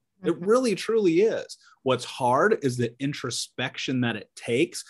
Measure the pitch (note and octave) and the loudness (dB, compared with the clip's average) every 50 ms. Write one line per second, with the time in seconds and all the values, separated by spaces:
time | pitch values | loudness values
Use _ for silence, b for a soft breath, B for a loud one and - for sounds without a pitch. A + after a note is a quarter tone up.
0 | _ _ _ _ F#3 F3 F3 - F3 G3 A3+ B3+ C4 A#3 F#3+ - - - A3+ A3+ | _ _ _ _ -4 -4 -4 -2 2 2 4 4 4 2 0 -2 -2 -2 0 2
1 | G#3 F3 D#3+ F3 G#3+ A3+ D#3+ - - - - b b b b b b C3 B2+ A#2+ | 2 4 4 4 4 2 2 -2 -6 -10 -16 b b b b b b 0 0 0
2 | A#2+ - - - C3 B2 B2+ C#3 F3 G#3+ - - C#3+ C3+ B2 B2 A#2+ A2+ - - | -2 -8 -8 -2 0 2 4 4 4 4 2 2 0 -2 0 0 -2 -4 -4 -4
3 | C#3 C#3+ C#3 - - B2 A#2 - - - - - B2+ C3+ C3+ - - - C3+ B2+ | -6 -6 -6 -6 -8 -8 -6 -6 -8 -10 -8 -6 -6 -6 -6 -6 -6 -4 -2 0
4 | B2 A#2 A2 G#2 - _ _ - - - A#2 B2+ E3+ E3+ - - - B | 0 0 -2 -4 -10 _ _ -14 -6 -2 0 0 0 0 -2 -14 -14 B